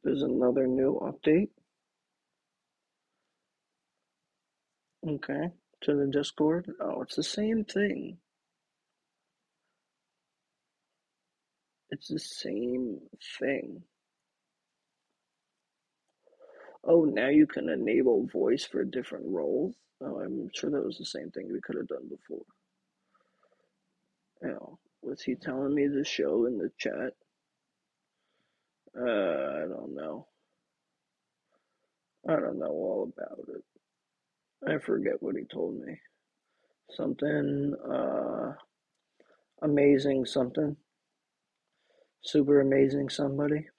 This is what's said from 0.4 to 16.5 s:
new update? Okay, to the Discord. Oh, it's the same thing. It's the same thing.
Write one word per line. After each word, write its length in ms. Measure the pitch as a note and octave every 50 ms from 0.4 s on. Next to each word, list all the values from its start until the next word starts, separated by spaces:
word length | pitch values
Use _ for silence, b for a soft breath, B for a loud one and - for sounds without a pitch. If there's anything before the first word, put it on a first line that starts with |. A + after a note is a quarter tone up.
| B2+ B2 B2+ C#3 C3
new 320 | B2+ B2+ C3+ C3 C3+ - -
update? 480 | - - D3 - - D3+ D#3 F3 G#3 - _ _ _ _ _ _ _ _ _ _ _ _ _ _ _ _ _ _ _ _ _ _ _ _ _ _ _ _ _ _ _ _ _ _ _ _ _ _ _ _ _ _ _ _ _ _ _ _ _ _ _ _ _ _ _ _ _ _ _ _ _ _ _ _ _ _ _ _ _ _ -
Okay, 440 | D#3+ D3 C#3 - - C#3 D3 D#3+ F3+ E3+ _ _ _ _ _
to 140 | - - D3
the 120 | C#3+ C#3+
Discord. 640 | C#3 C#3 C#3+ C#3+ - - - D3 D#3 D#3+ F3 F3+ G3 - -
Oh, 200 | - - - -
it's 160 | B3+ - -
the 60 | - D#3
same 420 | - - G#3+ G#3+ A3 A3+ A3 G#3+
thing. 520 | - - F#3+ G#3 G3+ - - - - F3 - _ _ _ _ _ _ _ _ _ _ _ _ _ _ _ _ _ _ _ _ _ _ _ _ _ _ _ _ _ _ _ _ _ _ _ _ _ _ _ _ _ _ _ _ _ _ _ _ _ _ _ _ _ _ _ _ _ _ _ _ _ _ _ _ _ _ _ _ _ _ _ _ _ _
It's 180 | - C#3+ -
the 120 | - D3+ D#3
same 800 | - - - - - - - - A#2+ - B3+ B3+ B3+ - G2 - - - - _ - - -
thing. 460 | - - C3 C#3 - - - - F#3 F3 _ _ _ _ _ _ _ _ _ _ _ _ _ _ _ _ _ _ _ _ _ _ _ _ _ _ _ _ _ _ _ _ _ _ _ _ _ _ _ _ _ _ _ _ _ _ _ _ B B B B B